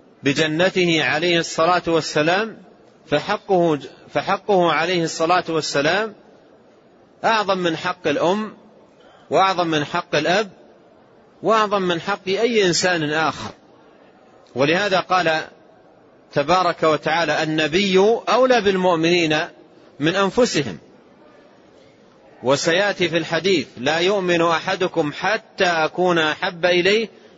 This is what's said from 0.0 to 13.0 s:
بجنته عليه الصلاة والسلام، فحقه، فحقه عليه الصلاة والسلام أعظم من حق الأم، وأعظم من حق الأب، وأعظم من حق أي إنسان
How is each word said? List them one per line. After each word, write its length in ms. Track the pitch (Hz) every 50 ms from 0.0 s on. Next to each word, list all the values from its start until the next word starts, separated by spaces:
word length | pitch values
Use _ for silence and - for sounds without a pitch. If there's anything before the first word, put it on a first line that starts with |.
| - - _ - -
بجنته 800 | 139 139 151 160 156 151 165 180 190 - 190 180 170 165 156 147
عليه 360 | 123 143 156 170 180 170 170
الصلاة 440 | 160 - - 165 160 175 180 170 170
والسلام، 680 | 170 165 160 151 - - 151 151 165 180 196 226 220 165 - - - - _ - - _ _ _
فحقه، 720 | - 147 147 143 185 208 208 - - 190 175 170 165 151 139 131 - - - - - -
فحقه 580 | 147 135 170 196 196 - - 202 180 175 165
عليه 320 | 151 147 165 175 185 170 165
الصلاة 400 | 156 - - 160 165 180 180 165 170
والسلام 640 | 165 156 143 - - 143 143 156 175 196 220 214 202 - - - - - _ _ - _ _ _ _ _ _ _ _ _ _ _ _ - -
أعظم 320 | 202 226 214 202 190 190
من 200 | 185 175 170 160
حق 300 | 151 - 180 175 - -
الأم، 460 | 156 143 - 151 170 196 214 214 196 - - - - - - - _ _ _ - - - - - -
وأعظم 380 | 135 165 190 190 185 170 175
من 180 | 165 156 151 143
حق 300 | - - 175 - - 170
الأب، 340 | 147 156 160 180 208 220 185 - - - - - _ _ - _ _ _ _ _ _ - _ _ - -
وأعظم 380 | 190 226 220 214 202 208 196
من 200 | 185 180 175 165
حق 260 | - 196 202 196 -
أي 380 | 190 196 190 233 247 233 214 196
إنسان 480 | 180 160 - 190 180 180 165